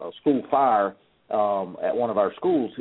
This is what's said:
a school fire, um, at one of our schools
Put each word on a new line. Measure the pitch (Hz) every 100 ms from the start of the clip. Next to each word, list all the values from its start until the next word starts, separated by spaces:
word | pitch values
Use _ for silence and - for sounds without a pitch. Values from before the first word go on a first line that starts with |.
| 85
a | -
school | 151 131 -
fire, | 135 135 110 98 95 _ _ _
um, | 107 104 98 90 90
at | 90 110
one | 120
of | 104
our | 95
schools | - 180 165 113 -